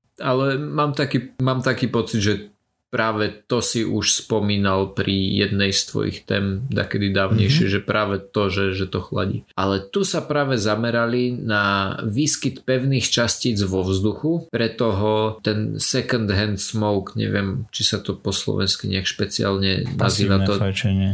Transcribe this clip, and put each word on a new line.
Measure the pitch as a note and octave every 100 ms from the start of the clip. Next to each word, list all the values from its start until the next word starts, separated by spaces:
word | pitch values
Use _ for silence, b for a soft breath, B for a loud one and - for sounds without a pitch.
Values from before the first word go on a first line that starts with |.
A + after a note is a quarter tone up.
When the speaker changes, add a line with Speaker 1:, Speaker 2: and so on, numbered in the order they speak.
| _ -
Speaker 1:
Ale | C3+ B2+ C3+
mám | C3+ D3+ D3 D3
taký, | C#3 C3+ C3 A#2+ -
mám | C3 B2+
taký | C3 A2+ A#2+
pocit, | A#2 A2 A2+
že | G#2 G2+ - _ _ _ _
práve | A#2+ A2 G#2+ G#2 - -
to | A#2+
si | - A#2
už | G2 G#2+ G2+ -
spomínal | - A2 G2+ G2+ G2 F#2+ G2
pri | - G2 G2 F#2+ G2+
jednej | G2+ G2 G2
z | F#2+
tvojich | - - G#2 - -
tém | G2+ G2 F#2+ C3
dakedy | G#2 G2 G#2+ G2+
dávnejšie, | G2 G2 A2 G2+ D3+
Speaker 2:
Mhm. | G2
Speaker 1:
že | G2+
práve | - G#2+ G2+ G2
to, | - G#2+ G2
že, | F#2+ G2 F#2+
že |
to | F#2 F#2+
chladí. | - G2+ G2 G2+ -
Ale | - F#2+ G2
tu | - G3+
sa | F#3+ E3
práve | - D3 C3+ B2
zamerali | G#2 G#2+ A#2 A#2 A#2 B2 B2
na | B2 A2 G#2 G2+ G2 G2 -
výskyt | A#2 G#2+ D3 - C3 C3 -
pevných | C3 C3+ C3+ -
častíc | - A#2+ - B2+ G2+
vo | F#2+ F#2+
vzduchu, | F#2 F#2+ G#2 G2+ D3+ E3+ -
pre | A2+ A2+
toho | - A2+ G2 G#2+ G#2+ A2 G#2+
ten | A2 G#2+ A2 G#2+
second | - C3 B2+ B2 G#2
hand | G2 G#2+ F#2+
smoke, | - A2 G#2 G2+ F#2 G#2+
neviem, | G#2 G#2 G2 F#2 G#2+
či | -
sa | - G2+
to | -
po | F#2 G#2
slovensky | F#2+ - G2 G2 - G2+
nejak | F#2+ F#2
špeciálne | - G2+ - G#2 G2 F#2+ F#2+ - -
nazýva | - G2+ G2 F#2+
Speaker 2:
Pasívne |
Speaker 1:
to. | G2
Speaker 2:
fajčenie. | G2+ G2 F#2+ G2+ G2 F#2+